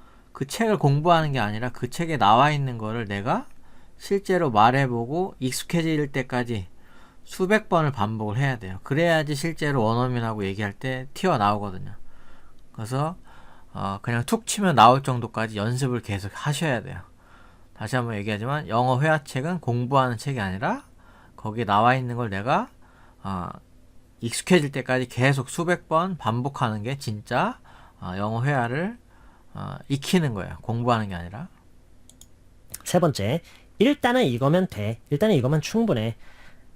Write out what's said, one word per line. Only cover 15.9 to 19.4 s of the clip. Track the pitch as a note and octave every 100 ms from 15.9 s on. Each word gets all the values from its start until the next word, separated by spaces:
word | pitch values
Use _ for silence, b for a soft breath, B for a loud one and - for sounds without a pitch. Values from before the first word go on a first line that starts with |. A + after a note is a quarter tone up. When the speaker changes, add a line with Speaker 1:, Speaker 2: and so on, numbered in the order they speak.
| A#2+
Speaker 1:
계속 | - G2 G2
하셔야 | - D3 C#3+ E3 A#2+
돼요. | G2 F#2 - - b b b b b
다시 | - G#2+ B2+
한번 | A#2+ G#2
얘기하지만 | G2+ G#2 A#2 D3+ F2+
영어 | A2+ B2+ B2+
회화책은 | D#3 D#3 - C3